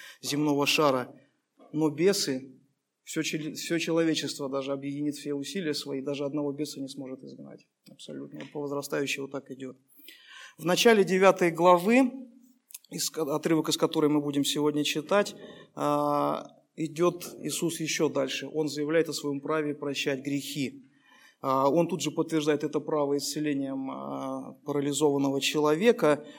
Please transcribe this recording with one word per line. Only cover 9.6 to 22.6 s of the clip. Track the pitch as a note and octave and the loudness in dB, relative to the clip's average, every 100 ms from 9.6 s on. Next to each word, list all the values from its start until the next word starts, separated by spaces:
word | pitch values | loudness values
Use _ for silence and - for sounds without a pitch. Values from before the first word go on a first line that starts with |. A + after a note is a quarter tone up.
| C3 B2 _ _ - - - - - - | -14 -14 _ _ -20 -20 -20 -20 -20 -6
В | D#3+ | 0
начале | F3+ A#3 G#3+ | 6 8 8
девятой | E3+ F#3 F#3+ F#3 F3 | 6 6 6 6 4
главы, | D#3+ F3+ F3 F#3+ B3 C4 - - - _ _ _ - - | 6 8 8 8 6 4 0 -14 -20 _ _ _ -20 -12
из | E3+ - | -6 -6
ко-, | D3+ C#3+ | -4 -2
отрывок | D3+ E3 D#3+ D#3 | 0 2 2 2
из | D3 | 0
которой | D#3+ D#3+ D3 | 0 2 4
мы | D3+ | 4
будем | C#3+ C#3+ | 2 0
сегодня | C#3 D3+ D3 D3 | 0 2 2 2
читать, | C#3+ D#3 D3 G3+ G3+ - - - - | 0 -2 0 2 0 -4 -16 -20 -16
а, | - D3 D3 D3 D3 C#3+ D3 - _ _ - | -4 0 2 2 2 0 -2 -6 _ _ -8
идет | D#3 D3 F3 F3 - - | -6 0 0 0 -6 -10
Иисус | D3+ C#3 E3 - | -8 -4 -4 -4
еще | D#3 - D3 | -4 -2 0
дальше. | C3+ C3+ - C3+ | 0 -2 -4 -6
Он | D3+ D3+ | -4 -4
заявляет | C#3+ D3 E3 D#3 | -4 0 2 2
о | |
своем | C#3+ D3 C#3 | -2 -4 -4
праве | C#3+ D#3 D3 | -2 -2 -2
прощать | D3 C#3+ C3+ D3 C3+ | -4 -6 -4 -2 -2
грехи. | C3+ C#3+ - D3+ B2+ - - _ _ _ - _ | -2 -4 -4 -4 -4 -6 -20 _ _ _ -20 _
А, | C3+ C3 C#3 | 0 2 4
он | D#3+ E3+ | 4 2
тут | C#3 | -2
же | D3 | -4
подтверждает | D#3+ D#3 D#3+ D3 D3 | -2 0 0 2 0